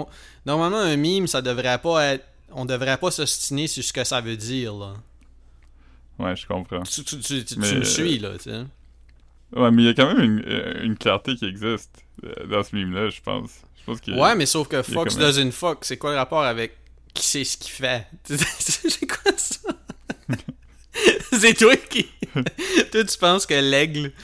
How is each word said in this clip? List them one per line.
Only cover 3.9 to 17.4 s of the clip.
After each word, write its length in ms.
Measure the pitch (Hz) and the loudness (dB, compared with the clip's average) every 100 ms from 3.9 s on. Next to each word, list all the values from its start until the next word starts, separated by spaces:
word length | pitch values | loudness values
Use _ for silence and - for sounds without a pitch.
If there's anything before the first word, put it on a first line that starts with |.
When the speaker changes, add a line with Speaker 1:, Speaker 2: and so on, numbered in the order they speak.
Speaker 1:
que 120 | 135 | -4
ça 160 | 120 127 | -2 -2
veut 160 | 113 113 | -4 -6
dire, 380 | 110 131 117 | -6 -4 -6
là. 200 | 101 98 104 - - - - - - - - - - - - | -8 -12 -14 -18 -20 -20 -20 -20 -20 -20 -20 -20 -20 -20 -8
Speaker 2:
Ouais, 160 | 92 90 | -6 -6
je 100 | - | -6
comprends. 360 | 90 87 90 | -8 -6 -8
Speaker 1:
Tu, 180 | 90 - | -6 -8
tu, 160 | 139 147 | -8 -8
tu, 20 | |
tu, 240 | - 139 | -6 -6
tu 140 | 110 113 | -6 -4
Speaker 2:
Mais, 140 | 104 | 0
Speaker 1:
me 60 | - | 0
Speaker 2:
euh, 40 | |
Speaker 1:
suis, 340 | 104 147 165 131 | 0 0 0 -2
là, 100 | 101 95 | -4 -10
tu 140 | 117 | -10
sais. 140 | 113 131 - - - - - - _ _ 123 | -12 -12 -18 -20 -20 -20 -20 -20 _ _ 2
Speaker 2:
Ouais, 140 | 123 | 6
mais 100 | 117 | 8
il 40 | 117 | 8
y 20 | |
a 60 | |
quand 200 | 117 135 | 6 4
même 60 | 196 | 6
une, 220 | 120 107 - | 4 2 -2
euh, 360 | - - - | -4 -4 -4
une 120 | 113 104 | -4 0
clarté 380 | 113 98 - | 2 2 0
qui 120 | 127 101 | -4 -4
existe, 580 | 98 110 110 - - - - | -4 -4 -4 -6 -20 -20 -18
euh, 220 | - - 98 | -14 -12 -2
dans 160 | 101 | -2
ce 140 | 101 104 | -2 -4
meme-là, 340 | 92 92 107 | -4 -2 -4
je 100 | - | -4
pense. 300 | - 101 - - - - | -6 -6 -6 -16 -20 -18
Je 40 | |
pense 160 | - 117 | -10 -10
que 100 | - | -4
Speaker 1:
Ouais, 220 | 127 170 226 | 2 4 4
mais 100 | 139 | 2
sauf 220 | 160 147 | 0 0
que 80 | 139 | -2
Speaker 2:
il 20 | |
y 20 | |
a 20 | |
Speaker 1:
Fox 320 | - 170 165 | -2 -2 -2
Speaker 2:
quand 60 | - | 2
même 80 | 151 | 4
Speaker 1:
doesn't 200 | 139 127 | 4 0
fuck, 320 | - 175 151 | 0 -4 -4
c'est 120 | - 127 | -6 -6
quoi 140 | 147 | -4
le 40 | 143 | -2
rapport 240 | 131 160 | 0 0
avec 340 | 135 113 113 - - - - | 0 0 -4 -8 -20 -20 -10
qui 100 | - - | -4 -2
sait 180 | 143 | -2